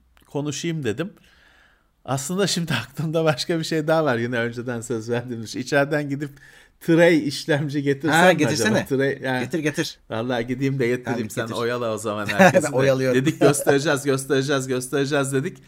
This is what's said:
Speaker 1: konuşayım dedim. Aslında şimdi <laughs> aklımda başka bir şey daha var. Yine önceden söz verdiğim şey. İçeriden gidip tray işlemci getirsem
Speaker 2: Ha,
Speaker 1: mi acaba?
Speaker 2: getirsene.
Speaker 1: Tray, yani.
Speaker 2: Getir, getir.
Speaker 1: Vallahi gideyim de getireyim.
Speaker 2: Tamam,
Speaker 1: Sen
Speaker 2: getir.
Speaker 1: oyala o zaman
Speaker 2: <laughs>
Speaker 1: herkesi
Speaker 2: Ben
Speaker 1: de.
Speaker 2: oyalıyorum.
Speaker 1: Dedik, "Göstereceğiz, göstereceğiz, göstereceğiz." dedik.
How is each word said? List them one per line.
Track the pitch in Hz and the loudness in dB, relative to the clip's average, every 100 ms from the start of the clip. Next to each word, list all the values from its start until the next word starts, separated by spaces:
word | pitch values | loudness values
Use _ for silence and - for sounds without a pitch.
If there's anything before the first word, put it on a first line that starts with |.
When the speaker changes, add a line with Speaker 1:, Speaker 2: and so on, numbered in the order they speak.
| _ _ _ | _ _ _
Speaker 1:
konuşayım | 143 147 139 170 160 | -6 -6 -6 -6 -4
dedim. | 123 113 175 - _ _ _ _ _ _ _ _ | -4 -4 -6 -10 _ _ _ _ _ _ _ _
Aslında | - 139 - 180 196 | -6 -6 -4 -2 0
şimdi | - 165 | 0 -2
<laughs> | 123 113 | -2 -4
aklımda | - 156 160 | -6 -2 0
başka | 160 139 - 165 | 2 0 -2 -2
bir | |
şey | 160 160 151 | -2 -2 0
daha | 160 | 2
var. | 151 117 | 2 0
Yine | 120 123 | 0 -2
önceden | 117 120 120 120 | -2 -4 -6 -6
söz | 110 117 110 | -4 -6 -2
verdiğim | 117 123 113 107 | -4 -4 -10 -8
şey. | 101 | -8
İçeriden | 123 143 143 151 147 | -2 0 2 0 -2
gidip | 139 147 - - - - _ | -6 -8 -14 -20 -20 -20 _
tray | - 165 170 160 131 | 2 6 8 6 2
işlemci | 135 - 147 139 147 | -4 -2 -2 0 -2
getirsem | 139 135 151 | -2 0 2
Speaker 2:
Ha, | 156 | 6
Speaker 1:
mi | 180 | 6
acaba? | 160 151 | 6 2
Speaker 2:
getirsene. | 151 214 202 - | 2 2 2 0
Speaker 1:
Tray, | 135 139 135 | 0 0 -2
yani. | 131 127 | -4 -4
Speaker 2:
Getir, | 123 165 | -2 -2
getir. | 147 147 151 - - | -2 -2 -6 -8 -10
Speaker 1:
Vallahi | 113 123 123 120 | -6 -2 -2 -2
gideyim | 127 135 135 | -2 -2 0
de | 120 | 0
getireyim. | 123 123 117 107 | 0 -2 -4 -4
Speaker 2:
Tamam, | |
Speaker 1:
Sen | - 113 | -6 -6
Speaker 2:
getir. | 107 | -4
Speaker 1:
oyala | 117 123 117 | -2 -2 -4
o | 107 | -4
zaman | 110 104 104 | -4 -4 -2
Speaker 2:
<laughs> | |
Speaker 1:
herkesi | 104 185 185 | 4 6 6
Speaker 2:
Ben | 147 | 0
Speaker 1:
de. | 123 | 0
Speaker 2:
oyalıyorum. | 135 131 131 127 | 2 2 2 2
Speaker 1:
Dedik, | 147 156 | 0 2
"Göstereceğiz, | 147 143 - 139 160 143 | 2 2 2 2 2 -2
göstereceğiz, | 139 135 135 135 135 139 131 | 0 -2 0 0 2 -2 0
göstereceğiz." | 127 127 147 139 147 135 | -4 -2 -2 0 0 0
dedik. | 135 165 - | -2 -4 -10